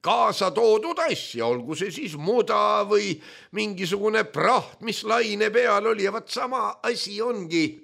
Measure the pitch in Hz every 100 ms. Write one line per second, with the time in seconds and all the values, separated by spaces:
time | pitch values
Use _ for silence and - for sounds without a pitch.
0 | 165 233 226 190 190 175 226 214 320 339
1 | 320 156 - 117 98 123 120 151 196 180
2 | 254 151 156 240 214 208 208 208 202 208
3 | 202 156 - - - 190 214 185 185 196
4 | 214 220 214 - 175 240 - - 226 -
5 | 214 226 226 208 214 226 240 202 220 220
6 | 196 214 220 240 247 254 208 - 226 240
7 | 190 202 226 165 170 165 151 -